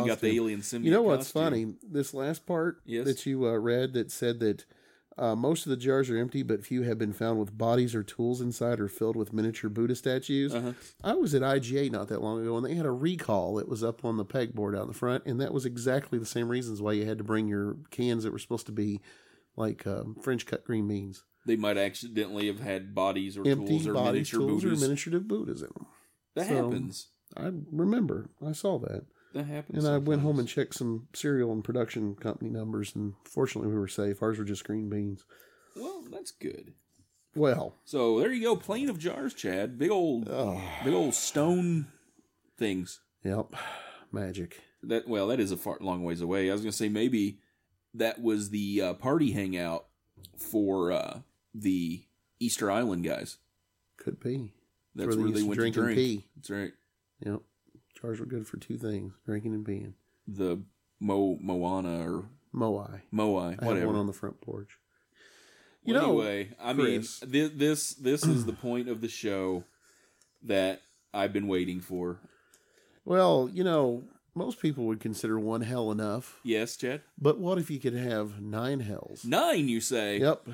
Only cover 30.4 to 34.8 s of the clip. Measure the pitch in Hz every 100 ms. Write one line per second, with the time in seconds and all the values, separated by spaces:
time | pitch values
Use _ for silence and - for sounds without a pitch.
30.4 | 120 143 - - 120 113 - - 147 135
31.4 | 117 110 107 123 113 - 104 101 107 -
32.4 | 117 113 110 107 101 107 104 101 - 131
33.4 | 131 113 110 107 98 - 101 98 110 110
34.4 | 104 98 - 107